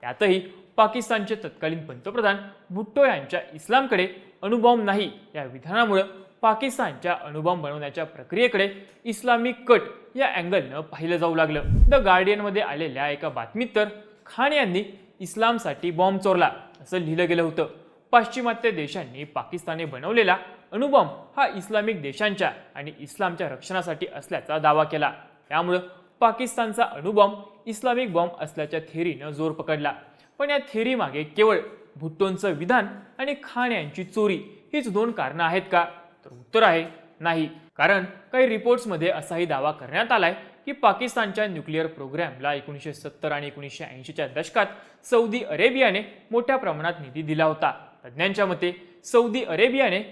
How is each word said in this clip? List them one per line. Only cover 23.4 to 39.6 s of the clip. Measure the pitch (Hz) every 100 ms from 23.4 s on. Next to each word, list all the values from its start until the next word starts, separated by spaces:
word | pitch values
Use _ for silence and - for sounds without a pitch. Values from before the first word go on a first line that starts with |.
| 170
रक्षणासाठी | 131 - 185 170 156 175
असल्याचा | - - 165 - 156
दावा | 156 151
केला. | 156 156 143 - - _ _
त्यामुळं | 151 175 180 180 - _ _
पाकिस्तानचा | 233 220 247 240 226 214
अणुबॉम्ब | 233 - 160 208 202 214 - - -
इस्लामिक | 220 254 240 254
बॉम्ब | 170 175 175
असल्याच्या | 156 - 151 160
थिअरीनं | 156 160 175 131 147
जोर | 143 160
पकडला. | 156 147 156 147 135 - _ _ _
पण | 285
या | 285
थिअरीमागे | 277 220 233 254 160 135
केवळ | 151 196 214 196 - - - -
भुट्टोंचं | 160 156 190 185 202
विधान | 151 175 247 202 - - _
आणि | 269 285
खान | - - 247
यांची | 226 147 147
चोरी | 185 - 208 175 - - _
हीच | 302 247
दोन | 196 226
कारणं | 226 135 151
आहेत | 165 180 190
का? | - - - - _ -
तर |
उत्तर | - - 220
आहे | 220 165 165 - - _
नाही, | 165 165 156 - - -
कारण | 156 196 185 - -
काही | 254 262
रिपोर्ट्समध्ये | 220 214 247 240 170 170
असाही | 156 151 170 175
दावा | 143